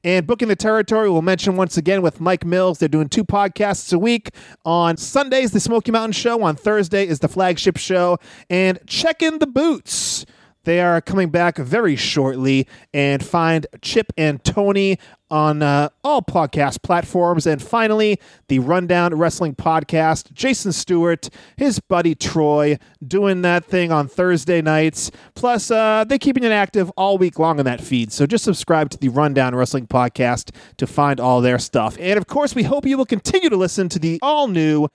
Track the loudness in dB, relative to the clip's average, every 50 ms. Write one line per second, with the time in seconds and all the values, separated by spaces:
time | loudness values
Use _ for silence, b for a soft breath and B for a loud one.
0 | 0 2 0 0 2 0 0 0 0 0 0 0 0 0 2 2 2 2 2 2
1 | 2 2 2 2 2 2 0 0 0 -2 0 0 -2 0 0 -2 0 2 0 2
2 | 0 0 -2 0 0 0 0 0 0 -2 0 2 2 0 0 0 0 0 2 0
3 | 0 0 0 -2 0 0 0 0 0 0 0 -2 -2 -2 -2 -6 -4 -2 -2 0
4 | 2 2 0 0 _ -10 B B B B B B _ 0 2 4 4 2 0 -2
5 | -6 -2 0 0 0 2 0 0 0 2 0 0 0 2 0 0 0 0 0 0
6 | 0 -2 -4 -2 -2 0 0 2 0 0 -2 0 -2 0 0 0 0 0 0 -2
7 | 0 0 -2 -2 -2 -2 0 0 0 0 0 0 0 -2 -2 -2 -4 -2 0 2
8 | 2 2 0 -2 B B B B B B 0 2 2 2 0 -2 _ -8 -6 -2
9 | -2 -2 0 _ -2 -2 0 0 -2 0 0 0 0 0 0 -2 _ -8 -8 -6
10 | -6 -6 -8 -8 -10 b b b b b b b _ 0 0 2 2 2 2 0
11 | 0 -2 -2 0 0 0 0 0 0 0 -2 -4 -6 -2 -2 0 2 0 0 -2
12 | -4 -2 0 0 0 0 -2 -2 0 2 2 2 0 B B B B B -2 0
13 | 0 0 0 -2 -4 -2 -2 0 0 2 0 -2 -4 -6 -16 -14 -12 -2 -2 -2
14 | -2 -2 -4 -2 -2 -2 -2 -2 _ -2 -2 0 0 0 2 0 0 0 -2 B
15 | B B B B _ _ -2 0 2 2 0 0 0 2 2 0 0 -2 _ _
16 | -2 0 0 0 -2 -2 -2 -2 -2 0 0 0 0 0 -2 -8 -2 -2 0 0
17 | 0 -2 0 0 2 2 2 0 0 0 -2 -2 -4 -4 0 0 2 2 2 2
18 | 2 0 0 b b b b b b -2 0 0 2 2 0 0 2 2 2 2
19 | 2 2 2 0 0 0 0 -2 -4 -4 -4 -2 -2 0 0 0 -2 0 0 2
20 | 2 2 0 -2 -6 _ -10 -4 -2 -2 -2 0 -2 -4 -4 -4 -2 0 0 2
21 | 2 2 0 -2 -4 -16 B B B B B B -2 -2 -2 -2 -4 _ -2 0
22 | 2 0 -2 -2 -6 -4 0 0 2 2 2 2 2 2 0 -2 b b b b
23 | -10 -4 -2 0 2 2 0 2 2 2 0 0 -2 0 0 0 0 2 0 0
24 | 0 -2 -2 -2 0 2 2 0 0 0 0 0 2 2 2 2 2 0 -2 -4
25 | -10 -10 B B B B B -4 -2 0 0 0 0 0 0 2 2 2 2 0
26 | 0 0 -2 0 0 0 0 2 0 2 2 2 0 0 0 -2 -2 -2 -2 -2
27 | 0 0 2 2 2 0 2 0 2 2 2 0 0 -2 -2 -6 -6 -2 -2 -2
28 | -2 -4 0 0 0 0 0 0 0 -2 -2 -2 0 0 2 2 2 -2 -4 -4
29 | -4 -2 0 2 0 2 2 0 0 0 0 -2 -2 0 -2 -6 -6 0 0 0
30 | 0 0 _ -2 0 0 0 -4 -6 -14 B B B B B -8 -6 -4 0 0
31 | 2 2 0 0 2 2 2 4 4 2 2 0 -2 -2 -2 0 0 0 -4 -4
32 | -2 0 0 0 -2 _ -2 -2 -2 0 0 -2 0 0 0 -2 0 0 0 0
33 | 0 -2 -2 -4 _ 0 0 0 2 2 0 0 0 -2 -2 -2 -4 -2 -2 -2
34 | -2 -2 -2 -2 -2 0 0 0 0 0 0 0 2 2 2 2 0 -2 _